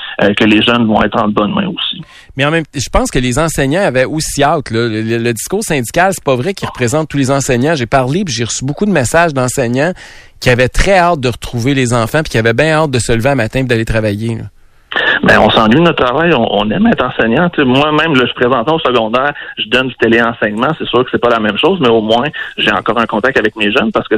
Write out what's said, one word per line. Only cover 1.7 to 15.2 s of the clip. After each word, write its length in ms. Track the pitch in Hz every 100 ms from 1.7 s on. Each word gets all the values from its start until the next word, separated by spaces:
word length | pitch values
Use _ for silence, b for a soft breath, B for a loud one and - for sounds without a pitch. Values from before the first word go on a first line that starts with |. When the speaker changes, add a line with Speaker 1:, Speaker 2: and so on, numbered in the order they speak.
| - - - B B B -
Speaker 2:
Mais 80 |
en 80 | 143
même, 100 | 165 151
je 160 | 139 -
pense 180 | 202 254
que 80 | 139
les 220 | 127 123
enseignants 420 | 160 147 135 170
avaient 220 | 190 127
aussi 400 | 123 156 - -
hâte, 260 | 143 165 -
là. 160 | 113 120
Le, 160 | 107
le, 160 | 113 117
le 140 | 117
discours 320 | 113 - 196
syndical, 480 | - 147 113 170 190
c'est 80 | 180
pas 140 | - 123
vrai 180 | 160
qu'il 140 | 196 -
représente 400 | - 120 151 156
tous 100 | 143
les 140 | 131
enseignants. 420 | 139 139 120 143
J'ai 120 | 160 117
parlé, 380 | 139 123 165
puis 100 | 190
j'ai 100 | 113
reçu 200 | 113 -
beaucoup 220 | 131 143 214
de 60 |
messages 420 | 170 123 165 170
d'enseignants 580 | 135 123 - 117 127 165 180 B B B -
qui 100 | 127
avaient 200 | 123 127
très 300 | - 185 190
hâte 200 | 175 165
de 100 | 123
retrouver 460 | 107 - 120 123
les 180 | 135 120
enfants, 300 | 123 110 156
puis 80 | 151
qui 80 | 117
avaient 160 | 113
bien 160 | 117 156
hâte 200 | 156 160
de 80 | 123
se 100 | -
lever 200 | 113 131
un 40 |
matin 260 | 135 110 131
et 40 |
d'aller 200 | 127 113
travailler, 520 | 110 113 107 101 113 113
là. 80 | 107 - - _ - B B B